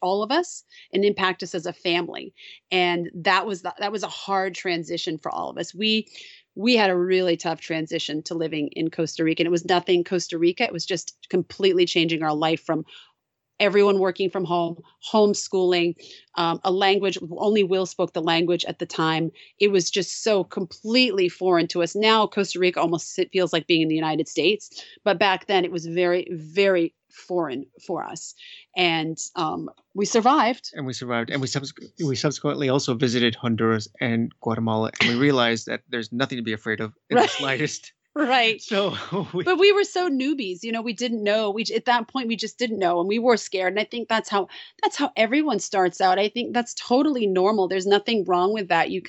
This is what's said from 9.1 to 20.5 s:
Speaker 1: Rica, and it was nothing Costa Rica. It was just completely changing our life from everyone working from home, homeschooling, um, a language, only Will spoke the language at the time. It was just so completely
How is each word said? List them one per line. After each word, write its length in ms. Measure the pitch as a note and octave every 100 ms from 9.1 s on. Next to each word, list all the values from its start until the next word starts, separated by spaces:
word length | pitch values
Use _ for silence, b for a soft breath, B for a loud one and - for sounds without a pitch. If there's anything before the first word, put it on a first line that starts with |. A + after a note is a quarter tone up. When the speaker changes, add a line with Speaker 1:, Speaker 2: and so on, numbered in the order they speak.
| -
Speaker 1:
Rica, 160 | D#3+ E3+
and 40 | E3
it 40 |
was 140 | F3
nothing 380 | F3 F3+ - F3
Costa 320 | E3+ F#3 - E3+
Rica. 280 | E3+ F3+
It 80 | A#3
was 120 | E3+
just 320 | - F3+ - - -
completely 560 | F#3 E3+ - G3 F3 F3
changing 360 | F3 E3 D#3+
our 120 | D#3
life 280 | D3+ D#3+ D#3+
from 220 | - D#3 E3 B B _ _ _ _ -
everyone 380 | G#3 G3+ G3+ G3
working 320 | F#3+ F3+ F#3+
from 140 | G3
home, 320 | E3+ F3 E3+ E3+ b b -
homeschooling, 840 | A3 G#3 G3 - F#3+ F3+ F3+ E3+ E3+ B B B -
um, 240 | E3+ -
a 60 | G3
language, 480 | F#3 G3 G3 G3 F3+ D#3+ E3
only 280 | G#3 G#3+
Will 220 | F#3 F#3+ F3+
spoke 260 | - F3
the 100 | F3
language 420 | E3 E3 E3+ E3+ -
at 120 | E3+
the 80 | E3+
time. 440 | - D#3+ D#3+ D#3+ B B -
It 100 | G3+
was 180 | G3 E3+
just 320 | G3+ F3 -
so 220 | A3+ G3+
completely 840 | E3+